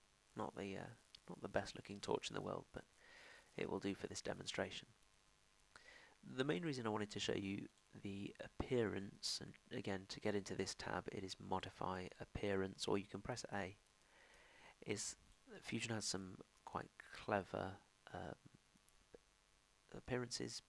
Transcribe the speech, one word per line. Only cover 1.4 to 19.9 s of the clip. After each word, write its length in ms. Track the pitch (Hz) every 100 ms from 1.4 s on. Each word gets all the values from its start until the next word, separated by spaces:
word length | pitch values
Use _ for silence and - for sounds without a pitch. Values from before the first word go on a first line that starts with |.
the 60 | 101
best 280 | - 98 -
looking 240 | - 101
torch 300 | - - -
in 60 | 104
the 60 |
world, 240 | 98 92 85
but 100 | - - - - - - - - -
it 120 | -
will 100 | 95
do 160 | 101 95
for 120 | -
this 140 | 98
demonstration. 640 | - 95 92 - 92 - - - - - - - - - - - - - - - - 127
The 80 |
main 200 | 135 170
reason 220 | 170 131 113
I 40 |
wanted 220 | 107 104
to 80 | 104
show 160 | - -
you 320 | 98 98 - - - -
the 320 | 104 98 101 -
appearance, 960 | - - - 127 107 95 98 - - -
and 120 | - - - 123
again, 240 | 104 98 98
to 100 | -
get 160 | 107 101
into 180 | 95
this 220 | 98 95 -
tab, 320 | - 92 -
it 120 | -
is 140 | 95 -
Modify 680 | 95 95 101 - 90 92 90 -
Appearance, 640 | - - 104 98 95 95 -
or 100 | 101
you 80 | 98
can 120 | 98
press 240 | - 120 -
A, 240 | 101 92 104 - - - - - - - - - - -
is 300 | 104 - - - - -
that 120 | 208
Fusion 320 | - 120 113 110
has 80 |
some 320 | 104 - 95 95 - - -
quite 240 | - - - - -
clever, 640 | - 104 90 101 95 98 - - -
um, 220 | 90 90 - - - - - - - - - - - - - - - -